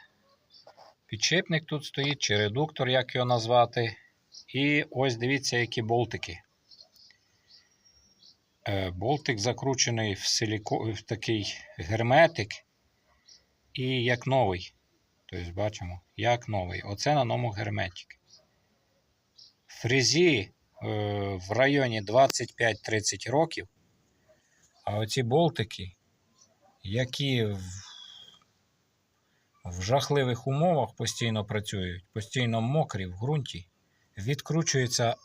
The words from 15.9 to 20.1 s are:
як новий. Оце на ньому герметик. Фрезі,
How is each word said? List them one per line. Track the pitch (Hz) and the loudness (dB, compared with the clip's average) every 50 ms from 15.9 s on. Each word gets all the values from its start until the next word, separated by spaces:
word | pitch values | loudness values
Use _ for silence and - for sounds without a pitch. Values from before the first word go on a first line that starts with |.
| 90 90 - _ _ | -12 -14 -16 _ _
як | - 104 117 123 123 - | -2 0 0 0 0 -2
новий. | - 107 98 90 87 90 92 | -4 -4 -4 -4 -4 -6 -8
Оце | - 98 101 - - 143 151 | -8 -8 -6 -2 0 2 2
на | 143 127 | 2 2
ньому | 113 117 123 120 117 | 0 0 -2 -2 -2
герметик. | 101 101 107 107 104 101 92 92 - - - - - _ _ _ - - _ _ _ _ _ _ _ _ _ _ _ _ _ _ _ _ _ _ _ - - - _ _ _ | -4 -4 -6 -4 -4 -4 -4 -6 -8 -14 -18 -20 -20 _ _ _ -20 -20 _ _ _ _ _ _ _ _ _ _ _ _ _ _ _ _ _ _ _ -20 -20 -20 _ _ _
Фрезі, | - - - - 110 127 135 120 - | -20 -10 -4 0 2 2 4 4 4